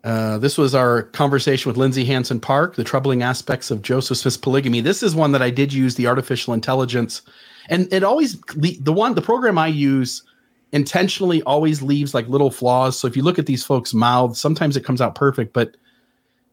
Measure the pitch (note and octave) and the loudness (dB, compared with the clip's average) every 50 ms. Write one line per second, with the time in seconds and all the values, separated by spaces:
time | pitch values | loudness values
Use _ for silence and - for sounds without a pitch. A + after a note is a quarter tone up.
0 | - A2+ A2+ A2+ A2 A2 G#2+ G#2+ A#2+ C#3+ - - D3 C3 C3+ C3+ B2+ A#2+ A#2+ A#2 | -4 -2 -2 -2 -2 -2 -2 0 -2 0 2 2 2 2 4 2 4 4 2 2
1 | A2+ - - - D3 C#3 C#3 C3+ - D3 C3+ C3 - C3+ A2 B2 C3 C3 B2+ C3+ | 0 -4 -2 0 0 2 2 2 2 0 0 0 -2 -2 0 2 0 2 2 0
2 | B2 B2+ C#3 B2+ B2 - B2+ A2+ - - C3+ C#3 D#3+ F3+ - - - - - C3+ | 0 0 0 -2 -2 -2 -4 -6 -2 0 0 0 0 0 -2 -6 -4 -2 -2 0
3 | C3 C#3 C3 B2 A#2+ B2 B2+ - - - B2+ B2 - - A#2+ G#2+ G2+ - B2+ C3+ | 0 2 0 2 0 0 -2 -4 -4 -6 -6 -6 -4 -6 -6 -6 -2 -2 -2 -2
4 | C3 - B2+ - - C3+ - - - C3+ B2+ C#3 C3+ B2+ A#2+ A#2 A2+ D#3 F#3+ - | 0 -2 -4 -2 -2 -2 -2 -2 -2 0 0 2 2 2 0 0 0 0 -2 0
5 | B3 G3+ D#3+ D#3+ D#3 C#3+ C#3 C3+ B2+ B2 B2 C3+ C#3 C#3 C#3 C3+ C3 B2+ A#2+ - | 0 0 2 2 2 2 2 2 2 0 2 0 0 0 2 0 0 0 0 0
6 | A#2+ A#2+ B2 C3 A#2+ - B2+ A2 - - A#2 A2 - - C3 C3+ C3 A#2+ A#2+ B2 | 0 2 2 0 0 -2 -4 -4 -2 -4 -4 -4 -2 0 0 0 0 0 0 -2
7 | A#2 A2+ - - _ _ - - - - - - - - E3 F3+ F#3 F3+ F#3+ F#3+ | -2 -2 -6 -14 _ _ -20 -20 -20 -20 -20 -20 -6 -4 -2 -2 0 0 0 0
8 | F#3+ G3 B3+ D#4 D#4 A#3+ F#3 - _ - - D#3 D3 F3 F3+ E3 C#3 D3+ D#3+ G3 | 2 2 2 2 0 -2 -2 -10 _ -12 -4 -2 -2 -2 -2 -2 -2 0 2 2
9 | A3 B3+ A#3 F3 - - A#3 B3 B3 A3+ F#3+ E3 D#3 E3 D#3 D3 C#3+ C#3 C3+ C3+ | 2 2 0 0 0 0 0 2 2 2 2 2 2 2 0 2 2 2 2 2
10 | B2+ B2 - - _ _ _ _ _ _ _ _ _ _ - C#3+ C#3 - - F3+ | 0 -2 -6 -12 _ _ _ _ _ _ _ _ _ _ -2 -2 -2 0 0 0
11 | F#3+ F#3+ - - G3 F3+ E3+ D#3+ D#3 B2+ C#3 D3+ D#3+ D#3 D#3 C#3+ C3+ C#3 C#3+ C#3+ | 0 0 0 -2 0 0 0 0 0 0 0 2 2 0 0 0 0 0 0 0
12 | C#3+ C3+ - B2 A#2 A#2+ C3 C#3 C#3+ C3+ C3 - B2+ B2 B2 B2+ C3 C3 B2+ - | 0 0 -2 -4 -2 0 0 2 2 2 0 0 0 2 4 4 2 0 0 -2
13 | - B2 A#2 C3 C3+ F3 F3+ E3 D#3 - C3+ A#2+ - - C#3+ B2+ B2 - - A2 | -4 -2 -2 0 0 2 0 0 -2 -2 -2 -4 0 0 -2 -2 0 -2 0 2
14 | A#2 A#2+ B2 B2 B2+ B2 A2+ - - D3+ D#3+ D3+ E3 D3 C#3 C3+ - - C3 B2 | 2 4 4 4 2 0 -2 -2 -2 -2 0 0 0 0 0 -2 -2 -2 -2 0
15 | - G2 - - D3 C#3 C3 - A#2 A2+ _ B2 A#2 - _ _ _ _ _ _ | 0 -2 0 0 0 0 2 0 -6 -2 _ -2 -2 -2 _ _ _ _ _ _
16 | _ _ _ _ _ _ _ _ _ _ | _ _ _ _ _ _ _ _ _ _